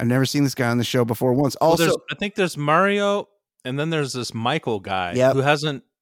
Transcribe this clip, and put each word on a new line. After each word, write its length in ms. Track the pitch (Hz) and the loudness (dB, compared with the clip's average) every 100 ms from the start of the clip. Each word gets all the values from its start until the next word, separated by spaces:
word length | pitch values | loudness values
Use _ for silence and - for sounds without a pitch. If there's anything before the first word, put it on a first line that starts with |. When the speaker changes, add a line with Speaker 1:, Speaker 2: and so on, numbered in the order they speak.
Speaker 1:
I've 80 | 120 | 0
never 180 | 123 131 | 2 0
seen 160 | 147 | 2
this 140 | 139 - | 0 0
guy 140 | 120 | 0
on 80 | 120 | 0
the 60 | |
show 200 | 117 131 | 0 0
before 280 | 117 110 127 | 0 0 0
once." 220 | 127 143 - | 2 0 2
Speaker 2:
Well, 160 | 156 165 | 2 4
there's, 140 | 165 | 2
Speaker 1:
Also, 100 | 160 - | 0 -4
Speaker 2:
I 40 | 143 | -8
think 180 | 202 | -6
there's 220 | 202 180 147 | -2 -2 -2
Mario, 680 | 147 160 196 202 202 202 - _ _ _ | 0 2 2 2 0 -2 -6 _ _ _
and 140 | 127 139 | -8 -4
then 120 | 156 | -2
there's 220 | 160 139 | -2 -2
this 200 | 127 113 | -4 -6
Michael 460 | 117 120 156 - 107 | -4 -2 -2 -2 -4
guy 320 | 95 95 90 | -2 -4 -2
Speaker 1:
Yep. 200 | 123 131 | 2 2
Speaker 2:
who 60 | 135 | 4
hasn't 440 | 139 151 151 135 - _ | 2 0 -2 -8 -12 _